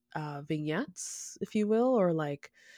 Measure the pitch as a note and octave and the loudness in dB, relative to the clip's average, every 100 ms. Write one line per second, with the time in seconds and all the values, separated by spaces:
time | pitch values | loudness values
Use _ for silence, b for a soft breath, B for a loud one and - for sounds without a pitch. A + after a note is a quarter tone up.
0 | _ D#3+ D3+ C#3+ D3 D#3 D3+ D#3+ - - | _ -8 -8 -8 -4 -4 -2 -2 -4 -8
1 | - - - - G3+ G#3+ G#3 A3 B3+ B3 | -12 -12 -12 -10 -4 0 2 4 4 6
2 | F3+ D#3+ D3 C#3+ - B B | 4 4 0 -4 -10 B B